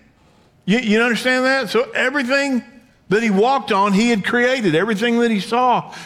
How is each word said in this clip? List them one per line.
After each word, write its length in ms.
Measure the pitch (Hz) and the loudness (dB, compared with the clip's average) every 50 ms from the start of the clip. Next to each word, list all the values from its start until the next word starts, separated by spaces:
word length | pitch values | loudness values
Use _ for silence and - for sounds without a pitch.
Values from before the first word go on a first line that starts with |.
| _ _ _ _ _ _ _ _ _ _ _ _ - | _ _ _ _ _ _ _ _ _ _ _ _ -2
You, 120 | - 190 247 | 0 0 0
you 240 | 254 220 208 220 | 2 2 2 2
understand 440 | 233 247 233 185 226 254 254 254 254 | 2 2 0 -2 0 0 0 0 0
that? 240 | 262 269 269 262 190 | 0 0 0 -2 -2
So 200 | - 220 262 - | -2 -2 -2 -2
everything 720 | - 214 226 254 269 294 269 233 269 277 277 277 269 233 - - - - - _ _ _ _ - | -2 -2 -2 -2 -2 -2 -2 0 0 0 0 0 -2 -4 -4 -8 -18 -20 -20 _ _ _ _ -2
that 140 | 180 220 233 | -2 0 0
he 80 | 226 | 2
walked 400 | 202 190 208 247 269 269 - - | 2 2 2 2 2 0 -2 -2
on, 220 | 220 190 196 208 196 | 0 0 2 2 2
he 160 | 190 226 240 | 2 2 2
had 140 | 240 214 180 | 0 0 -2
created. 520 | - - 240 240 247 262 269 220 185 151 | -2 0 0 2 2 0 0 0 0 0
Everything 440 | 160 185 226 226 185 220 240 233 233 | 0 0 0 -2 -2 -2 0 0 2
that 120 | 233 233 | 0 0
he 80 | 226 202 | 0 -2
saw, 540 | 180 - 233 240 254 254 233 185 151 - - - - | -4 -2 -2 0 2 2 2 0 -2 -6 -14 -18 -12